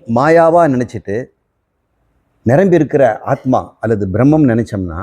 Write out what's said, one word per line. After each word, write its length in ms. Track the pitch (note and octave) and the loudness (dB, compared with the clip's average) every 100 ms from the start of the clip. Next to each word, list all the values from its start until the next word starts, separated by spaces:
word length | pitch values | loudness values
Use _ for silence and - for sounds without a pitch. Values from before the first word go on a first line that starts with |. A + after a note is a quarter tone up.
| - A#2 | -4 -2
மாயாவா 460 | D3 E3+ E3 E3+ D#3+ | 2 4 4 2 2
நினைச்சிட்டு 420 | B2+ A#2 G#2 F#2+ G#2+ C#3 _ _ _ _ _ _ _ _ _ _ _ A2+ | 0 -4 -10 -8 -8 -10 _ _ _ _ _ _ _ _ _ _ _ 0
நிரம்பி 340 | C#3+ G3 E3+ | 0 2 2
இருக்கிற 240 | C#3 D3 B2 G#2+ - | 0 0 0 -2 -6
ஆத்மா 280 | C3+ C3 A#2 E2+ _ | -6 -2 -2 -4 _
அல்லது 260 | A2+ G#2+ G2 | -4 -4 -2
பிரம்மம் 400 | G2 C3+ D#3 C#3 | 0 2 2 2
நினைச்சோம்னா, 500 | A2+ A2 G2+ F2+ D#2+ | 0 -4 -6 -8 -10